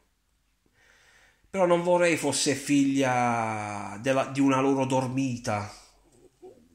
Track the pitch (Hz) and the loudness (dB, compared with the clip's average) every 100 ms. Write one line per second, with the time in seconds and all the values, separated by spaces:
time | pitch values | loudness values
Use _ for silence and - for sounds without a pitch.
0 | _ _ _ _ _ _ _ _ _ _ | _ _ _ _ _ _ _ _ _ _
1 | _ _ _ _ _ 190 175 170 175 175 | _ _ _ _ _ 0 2 4 4 2
2 | 175 147 143 131 143 135 - 143 139 135 | 2 2 -2 -2 0 -2 2 2 2 2
3 | 131 123 120 117 110 107 104 101 101 101 | 0 2 0 0 -2 -6 -8 -10 -10 -6
4 | 131 135 135 135 139 131 139 135 131 131 | -2 0 0 0 2 2 2 0 0 -2
5 | 127 131 135 120 123 104 101 - - _ | -2 -2 -4 -4 -4 -4 -6 -14 -20 _
6 | _ _ _ _ 370 - _ | _ _ _ _ -20 -20 _